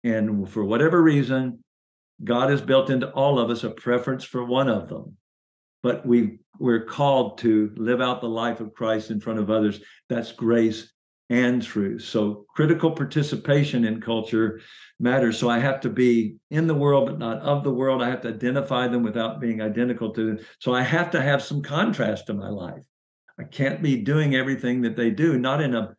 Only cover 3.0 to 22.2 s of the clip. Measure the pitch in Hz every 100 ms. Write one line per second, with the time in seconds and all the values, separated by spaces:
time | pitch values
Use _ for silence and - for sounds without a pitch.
3 | 120 135 139 131 113 117 113 - 123 123
4 | 127 131 - 127 120 127 135 104 - -
5 | - - _ _ _ _ _ _ 123 120
6 | 120 120 104 - _ - 120 113 113 -
7 | 143 135 113 - 120 107 104 110 113 123
8 | 127 123 117 113 117 110 107 - 113 110
9 | 107 107 117 110 104 110 107 104 - -
10 | _ 120 113 - 113 117 113 110 - _
11 | _ _ _ 120 123 123 113 107 98 113
12 | - 117 104 104 - - 156 165 165 160
13 | 147 156 143 123 - 143 143 123 113 110
14 | 117 113 110 110 110 - - - - _
15 | 120 131 120 110 120 117 135 135 127 107
16 | 123 117 107 - _ 151 165 147 143 139
17 | 120 104 117 110 143 143 143 123 135 131
18 | 120 127 117 110 123 135 - 127 123 120
19 | 117 113 113 107 117 110 107 107 123 120
20 | 110 113 110 107 - - - 127 127 165
21 | 175 160 135 139 - 147 143 147 226 -
22 | 107 104